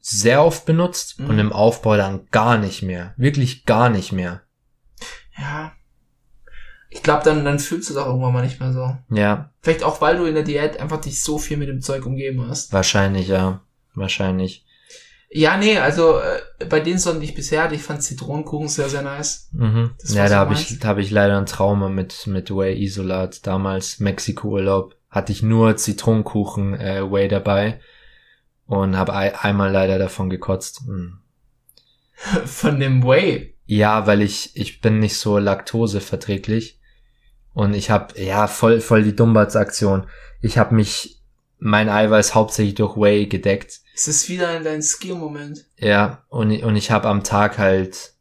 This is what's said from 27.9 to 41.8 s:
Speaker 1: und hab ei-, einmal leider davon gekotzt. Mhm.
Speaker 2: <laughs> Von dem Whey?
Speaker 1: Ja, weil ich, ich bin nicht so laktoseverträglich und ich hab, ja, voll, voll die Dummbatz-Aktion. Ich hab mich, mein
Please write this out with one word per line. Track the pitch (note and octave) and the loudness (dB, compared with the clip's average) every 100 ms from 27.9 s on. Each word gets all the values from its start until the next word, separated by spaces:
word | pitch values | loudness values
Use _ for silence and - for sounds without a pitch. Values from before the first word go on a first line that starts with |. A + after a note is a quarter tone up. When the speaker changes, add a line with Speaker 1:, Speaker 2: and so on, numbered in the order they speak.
| _ - _ _ _ _ _ _ | _ -20 _ _ _ _ _ _
Speaker 1:
und | G2 F#2+ F#2+ | 0 0 0
hab | F#2+ | 0
ei-, | G2+ G2 - | 0 -2 -2
einmal | G#2 G2+ G2 | -2 0 2
leider | G2 F#2+ F#2+ | 2 2 0
davon | F#2+ - F#2 | -2 -4 -6
gekotzt. | F#2 - F#2+ - - B2+ | -6 -4 -6 -6 -14 -10
Mhm. | F#2+ F2 F#2+ _ _ _ _ _ _ _ _ _ _ | -10 -10 -16 _ _ _ _ _ _ _ _ _ _
Speaker 2:
<laughs> | - F#3 - | -4 -4 -4
Von | - D#3 C#3+ | -2 0 0
dem | C3+ C3 | 2 2
Whey? | B2 D3 F#3 - - - - | 6 6 4 -2 -6 -20 -2
Speaker 1:
Ja, | G#2 G#2 G#2+ G2+ | 2 4 4 4
weil | G2+ | 4
ich, | G#2 - - - | 4 -2 -10 -8
ich | G2 - | -10 -2
bin | A#2 G#2+ | 2 2
nicht | G#2+ - | 2 0
so | - G2+ | 0 2
laktoseverträglich | G2+ G2 - A2+ A2+ G2+ - - - G2 - A2 A2 _ _ _ _ _ _ _ _ | 2 0 -2 -2 0 -2 -4 -8 -4 -6 -2 -2 -4 _ _ _ _ _ _ _ _
und | - G2+ | -2 0
ich | G#2 - | 0 2
hab, | G#2 - - | 0 0 -10
ja, | F#2+ G2+ G#2+ | -4 0 0
voll, | - A2+ A2+ | 2 4 4
voll | A2+ A2 | 6 4
die | G#2+ G2+ | 4 4
Dummbatz-Aktion. | A#2 A2 G#2 G#2+ G2+ - G#2 F#2+ - - - - | 6 6 4 2 0 0 0 0 -2 -16 -20 -6
Ich | A2 B2 | -2 2
hab | A2 | 4
mich, | A2+ G#2 - - - _ _ _ _ | 4 2 -2 -10 -18 _ _ _ _
mein | A2 G#2 | 0 2